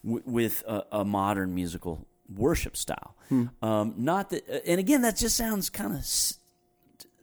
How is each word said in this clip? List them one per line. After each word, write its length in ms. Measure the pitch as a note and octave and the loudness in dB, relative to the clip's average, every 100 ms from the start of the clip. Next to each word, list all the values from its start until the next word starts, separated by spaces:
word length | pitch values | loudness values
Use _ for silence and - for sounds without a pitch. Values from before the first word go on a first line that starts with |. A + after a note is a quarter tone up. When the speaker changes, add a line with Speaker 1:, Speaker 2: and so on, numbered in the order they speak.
Speaker 1:
w-, 180 | G#2 A#2 | -4 -4
with 380 | B2+ A#2 A2 - A2+ | -2 0 0 -2 -4
a, 160 | G#2 - | -6 -2
a 120 | G#2 | -2
modern 520 | G2+ G2+ G2 G2 F#2 F2+ | 0 2 2 2 0 -2
musical 500 | F2 F2 F2 E2 - _ - | -2 -4 -6 -8 -10 _ -12
worship 440 | G2 C#3 E3 - - | 0 2 2 -2 -4
style. 400 | - - - - - | -6 -8 -10 -14 0
Speaker 2:
Hmm. 180 | C3 B2 - | 0 0 -2
Speaker 1:
Um, 340 | A2 G#2+ G#2+ G#2 | 0 2 0 0
not 340 | C3+ F#3+ - | 0 0 -2
that, 180 | F3 - C#3+ | -6 -6 -4
and 140 | E3+ F3+ | 2 2
again, 240 | F#3+ C#4+ | 4 6
that 140 | A#3+ - | 4 2
just 200 | A3+ - | 0 0
sounds 340 | A3+ G3+ - | 0 -2 -2
kinda 260 | - G#3 C#3+ | -4 -4 -4
s-, 420 | - - - - _ _ _ _ _ - - _ | -2 0 0 -4 _ _ _ _ _ -20 -20 _